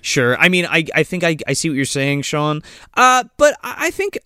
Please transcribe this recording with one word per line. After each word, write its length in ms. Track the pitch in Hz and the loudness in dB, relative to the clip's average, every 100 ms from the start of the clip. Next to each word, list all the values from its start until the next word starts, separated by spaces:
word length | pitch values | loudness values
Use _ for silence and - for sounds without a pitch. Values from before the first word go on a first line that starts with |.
Sure. 380 | - - 123 123 | -4 0 2 2
I 100 | 175 | 2
mean, 160 | 180 | 2
I, 220 | 170 165 160 | 0 -2 -2
I 80 | - | -2
think 200 | 156 185 | -2 0
I, 140 | 170 156 - | -2 -2 -4
I 60 | |
see 160 | 139 165 | -4 -2
what 60 | |
you're 100 | 135 | -2
saying, 380 | 135 139 139 143 | -2 -2 -2 -2
Sean. 400 | 139 151 151 151 - - - | -2 -2 -2 -4 -8 -20 -8
Uh, 300 | - 254 254 240 - | 2 4 4 0 2
but 180 | 294 285 | 2 2
I, 120 | - - 330 | -8 -6 -6
I 40 | |
think 280 | 349 392 - | -4 -6 -6